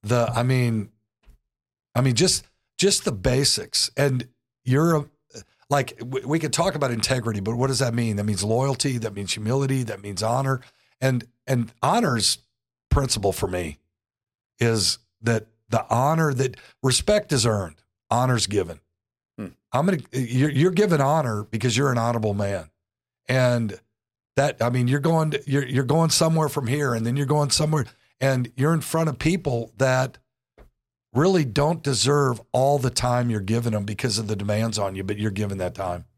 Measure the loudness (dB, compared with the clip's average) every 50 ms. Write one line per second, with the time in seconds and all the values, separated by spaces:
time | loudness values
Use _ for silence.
0 | -2 0 0 2 2 0 0 -2 0 0 2 2 0 0 0 -2 -4 -6 _ _
1 | _ _ _ _ _ -20 -20 _ _ _ _ _ _ _ _ _ _ _ _ 0
2 | 0 2 2 2 2 2 0 -2 -6 _ _ _ _ _ _ 0 0 2 2 0
3 | -2 -4 -6 -2 -2 0 0 2 2 2 0 0 -4 -4 -4 -4 -4 -2 _ 0
4 | 0 0 0 -2 -4 -8 _ _ _ _ _ _ _ 0 2 4 4 4 2 0
5 | -2 -4 _ _ _ _ _ -20 -20 _ _ _ _ _ 0 0 0 -2 -6 -12
6 | -10 -6 -6 -6 -4 -2 -2 -2 -2 -2 -2 0 0 0 0 0 -2 -2 -2 -2
7 | 0 0 0 0 0 -2 -4 -2 -2 -4 -2 0 0 0 0 0 0 0 0 0
8 | 0 0 0 0 0 -2 -2 -2 0 0 0 2 2 0 -2 -2 -2 -2 -2 -2
9 | -4 -6 -6 -8 -6 -6 -6 -4 -2 -2 0 0 0 0 0 -2 -2 -4 -8 -10
10 | -10 -10 -8 -4 -2 -2 0 0 0 0 -2 -4 -4 -14 _ _ _ _ _ _
11 | 0 0 0 0 -4 -8 _ _ _ -2 0 0 0 -4 -4 _ 0 2 2 4
12 | 2 2 2 2 0 0 -2 -2 _ _ _ _ _ _ _ _ _ _ 2 2
13 | 2 2 -2 0 0 -2 0 0 -4 -4 -2 -4 -6 -6 -10 _ _ _ _ _
14 | _ _ _ _ _ _ _ _ _ _ _ _ 0 2 2 2 0 0 -2 -4
15 | _ _ _ _ -2 0 0 0 -2 _ _ _ _ _ -2 -2 0 0 0 2
16 | 2 2 2 2 0 0 0 0 -2 -4 -4 -8 -20 -20 _ _ 0 0 2 2
17 | 2 2 2 2 2 0 -2 0 2 2 0 0 -4 -6 -10 _ _ _ _ _
18 | _ _ 0 0 2 2 0 0 0 0 -2 -2 -2 -2 -8 -16 _ _ _ _
19 | _ _ _ _ _ _ _ -14 -14 -14 -16 _ _ _ -2 -2 0 0 -2 -2
20 | -6 -8 -6 -6 -4 -2 0 0 0 2 2 2 2 2 4 2 2 2 2 2
21 | 2 2 2 0 0 -2 -4 -4 -6 -6 -6 -2 -2 0 0 2 0 2 0 0
22 | 0 0 0 0 -2 -2 -2 -2 -4 -4 -4 -6 -8 -12 _ _ _ _ _ _
23 | _ _ _ _ _ -2 0 2 2 2 2 0 -2 -4 -6 -10 _ _ _ _
24 | _ _ _ _ _ _ _ 0 0 0 0 -2 -2 0 0 0 0 2 0 0
25 | 2 2 2 2 0 0 -2 -6 -4 -2 -2 -2 -2 0 -2 -2 0 2 2 2
26 | 2 2 2 2 2 2 2 2 0 0 0 -2 -2 -2 -2 0 0 0 0 0
27 | -2 -2 0 0 0 0 2 0 2 0 0 0 0 2 0 0 -2 -4 -8 _
28 | _ _ _ _ 0 2 2 2 -2 -4 -2 0 2 2 2 2 0 -2 -2 0
29 | 0 0 -2 0 0 0 0 2 0 -2 -2 -2 -4 -6 _ 0 2 2 4 2
30 | 0 -2 -6 -16 _ _ _ _ _ _ _ -20 -20 _ _ _ _ _ _ _
31 | _ _ 0 2 4 4 4 4 2 2 0 0 2 2 0 -2 -2 -2 0 0
32 | 2 2 4 4 4 2 0 -2 -8 _ 0 2 2 4 2 2 0 0 -2 0
33 | 0 0 0 2 0 0 -2 -2 0 0 0 0 0 0 -2 -2 -4 -4 -6 -4
34 | -4 -2 -2 -2 -2 -4 -4 -4 -2 -2 0 0 0 -2 -2 -2 -4 -4 -4 -6
35 | -6 -6 -4 -2 -2 -4 -2 -2 -4 -4 -4 -4 -6 -6 -6 -6 -6 -6 -6 -8
36 | -10 _ _